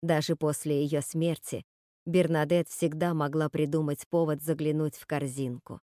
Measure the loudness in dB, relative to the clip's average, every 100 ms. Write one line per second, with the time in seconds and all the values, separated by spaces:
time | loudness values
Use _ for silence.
0 | 2 2 2 0 0 -2 0 0 2 0
1 | -2 -2 0 -2 -6 -10 -10 _ _ _
2 | -2 2 4 2 4 2 0 0 -2 0
3 | 0 0 0 0 0 0 0 0 0 -2
4 | -2 0 2 0 -2 -2 0 0 0 -4
5 | -6 -4 -4 -4 -4 -6 -10 -16 _